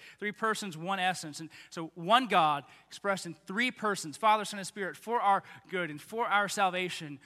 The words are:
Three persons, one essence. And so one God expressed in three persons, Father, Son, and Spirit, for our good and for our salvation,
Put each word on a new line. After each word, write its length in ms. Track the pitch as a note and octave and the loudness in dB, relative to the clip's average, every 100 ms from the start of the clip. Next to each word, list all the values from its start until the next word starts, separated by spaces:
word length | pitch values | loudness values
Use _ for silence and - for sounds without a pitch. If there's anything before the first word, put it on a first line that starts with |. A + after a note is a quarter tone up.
| - - | -18 -8
Three 140 | G#3 | -6
persons, 440 | - A3 G#3 G3+ D#3 | -2 -2 -2 -4 -6
one 240 | F3 G3 | -4 0
essence. 400 | F#3 F3 D#3+ C#3+ | 0 0 -6 -12
And 80 | D#3+ - - | -14 -16 -14
so 200 | F3 D#3+ | -10 -10
one 320 | F3+ E3+ A#3+ A#3 | -4 4 4 6
God 380 | F#3+ D#3 C#3+ - - - | 4 4 2 -4 -20 -20
expressed 380 | - G3+ F#3+ | -6 -2 -2
in 100 | E3+ D#3 - | -4 -12 -6
three 240 | G3 B3 | -2 0
persons, 480 | - G#3+ F#3+ D#3+ - | 0 -2 -2 -6 2
Father, 260 | A3 G#3+ | 4 4
Son, 140 | G3 G3+ | 0 -8
and 80 | F#3 | -10
Spirit, 320 | G#3 F3+ D3 | -8 -8 -8
for 200 | A3 A#3 | -2 2
our 240 | G3 F#3+ - - - | 4 4 2 -18 -8
good 180 | F#3 E3 | -4 -4
and 120 | D3 | -6
for 260 | - A3+ G#3 | -8 -4 2
our 240 | G3+ G3+ | 2 2
salvation, 680 | G#3+ F#3+ F3+ F3+ - D3+ C#3 | 2 2 2 -4 -6 -10 -12